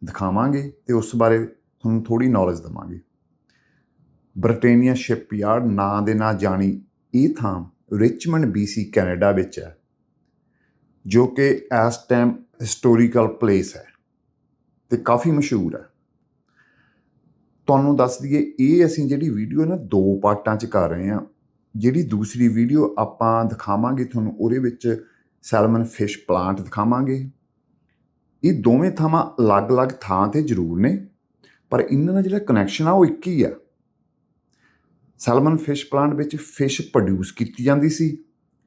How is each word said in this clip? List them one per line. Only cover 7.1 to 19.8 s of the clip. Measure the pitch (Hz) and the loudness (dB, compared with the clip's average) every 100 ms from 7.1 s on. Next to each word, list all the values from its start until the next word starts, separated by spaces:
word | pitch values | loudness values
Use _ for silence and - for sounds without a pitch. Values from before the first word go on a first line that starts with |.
| 120 | 0
ਇਹ | 147 156 | 0 0
ਥਾਂ | 113 92 87 _ _ 104 | -4 -6 -8 _ _ 0
ਰਿਚਮੰਡ, | 113 - 165 160 139 | 0 0 -4 -2 0
ਬੀ | 101 101 | -2 -4
ਸੀ, | - 101 | -4 -4
ਕੈਨੇਡਾ | - 92 90 101 | -2 0 0 2
ਵਿੱਚ | 98 90 - | 2 -2 -8
ਹੈ, | - - _ _ _ _ _ _ _ _ _ _ _ _ 101 | -16 -20 _ _ _ _ _ _ _ _ _ _ _ _ 0
ਜੋ | 107 127 | 2 2
ਕਿ | - 139 | 2 0
ਇਸ | - - 120 117 117 - | 0 0 0 0 0 -2
ਟਾਈਮ | 123 120 117 - - | 2 2 -2 -10 -14
ਹਿਸਟੋਰੀਕਲ | 110 - 127 117 117 120 110 | -10 -2 2 4 4 2 0
ਪਲੇਸ | - 113 98 92 - | 0 0 0 -2 -10
ਹੈ | - _ _ _ _ _ _ _ _ _ _ | -20 _ _ _ _ _ _ _ _ _ _
ਤੇ | 120 | -2
ਕਾਫੀ | - 120 165 | 0 0 2
ਮਸ਼ਹੂਰ | 151 - 110 82 - | 0 0 -2 -2 -8
ਹੈ। | - _ _ _ _ _ _ _ _ _ _ _ _ _ _ _ _ _ - | -14 _ _ _ _ _ _ _ _ _ _ _ _ _ _ _ _ _ 0
ਤੁਹਾਨੂੰ | 139 139 143 | 2 4 2
ਦੱਸ | 123 - | 0 -2
ਦਈਏ, | 135 147 - - | -2 -2 -2 0
ਇਹ | 131 170 165 | 4 6 4
ਅਸੀਂ | 160 139 | 2 -2
ਜਿਹੜੀ | 139 160 | -2 -2
ਵੀਡੀਓ | 104 107 147 160 | -4 -4 -2 -2
ਨਾ | |
ਦੋ | 180 | -4